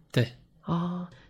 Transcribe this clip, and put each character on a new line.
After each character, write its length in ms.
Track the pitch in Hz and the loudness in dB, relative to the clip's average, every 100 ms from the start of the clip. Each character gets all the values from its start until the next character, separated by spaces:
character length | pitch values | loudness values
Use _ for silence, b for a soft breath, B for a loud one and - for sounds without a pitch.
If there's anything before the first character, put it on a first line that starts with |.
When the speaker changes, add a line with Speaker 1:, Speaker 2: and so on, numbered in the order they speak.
| _ | _
Speaker 1:
对。 220 | - 113 - - _ - | 2 2 -2 -20 _ -2
Speaker 2:
哦， 420 | 170 175 180 175 b b | -2 0 -4 -8 b b